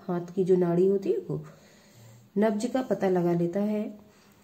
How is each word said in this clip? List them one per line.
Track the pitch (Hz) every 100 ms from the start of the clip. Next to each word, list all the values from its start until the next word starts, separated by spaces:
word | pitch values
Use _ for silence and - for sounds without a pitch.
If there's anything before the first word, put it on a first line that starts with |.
| -
हाथ | 175 175 -
की |
जो | 180 180
नाड़ी | 170 170 190
होती | 196 196
है, | 415
वो | - 156 - - - - - - - - - 196
नब्ज | 220 208 240
का | 262
पता | 254 196 190
लगा | 180 175
लेता | 170 170 202
है, | 208 214 220 - - - - _